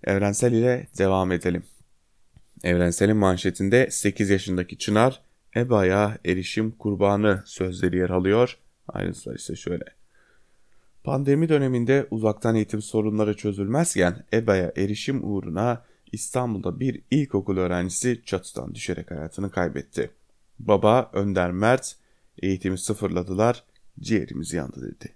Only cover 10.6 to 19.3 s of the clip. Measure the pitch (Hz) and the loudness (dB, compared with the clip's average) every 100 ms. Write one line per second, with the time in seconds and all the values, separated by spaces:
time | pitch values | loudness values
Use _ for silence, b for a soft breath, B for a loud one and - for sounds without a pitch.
10.6 | _ - _ - - 139 139 143 160 151 | _ -20 _ -12 -4 -2 2 2 4 2
11.6 | 135 123 120 139 - 110 110 104 117 113 | 2 0 2 2 0 0 0 0 2 2
12.6 | 107 107 107 110 107 107 107 104 107 101 | 2 -4 -2 0 0 2 0 0 -2 -2
13.6 | 98 131 170 - 87 92 - 110 113 95 | -2 0 0 2 0 0 -2 0 4 2
14.6 | 90 - 98 104 - 139 - 101 - 82 | 2 -2 -2 -2 -4 -4 -2 -4 -4 -2
15.6 | 117 117 b b b 107 - 127 123 101 | -2 -2 b b b -10 -6 -4 -2 -4
16.6 | - 76 131 - - 139 143 101 98 92 | -4 -2 -4 -4 -2 0 2 -2 0 -2
17.6 | 90 90 92 - 123 117 - 92 - - | 0 0 -2 -2 -2 -2 -4 -6 -6 -12
18.6 | 65 110 - 87 - 82 80 | -10 -10 -8 -8 -8 -10 -10